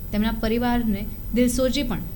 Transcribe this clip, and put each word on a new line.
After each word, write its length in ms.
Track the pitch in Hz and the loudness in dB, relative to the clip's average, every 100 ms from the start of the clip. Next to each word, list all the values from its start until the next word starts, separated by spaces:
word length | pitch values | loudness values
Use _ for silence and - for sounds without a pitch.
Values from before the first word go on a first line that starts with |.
| - | -4
તેમના 220 | 208 214 220 | 0 0 0
પરિવારને 600 | 220 233 240 240 233 196 208 - - 220 | 0 0 2 0 0 -2 -4 -8 -4 2
દિલસોજી 480 | 247 247 262 254 | 2 4 2 2
પણ 200 | 247 175 170 | 0 -2 -4